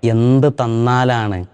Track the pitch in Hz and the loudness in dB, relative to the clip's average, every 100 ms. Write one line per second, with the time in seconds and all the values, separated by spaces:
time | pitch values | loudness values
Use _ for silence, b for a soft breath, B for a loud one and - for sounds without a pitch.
0 | 117 113 120 131 143 139 120 113 120 123 | 0 2 2 4 2 0 -4 -2 0 0
1 | 127 123 107 95 90 | 0 -2 -4 -6 -10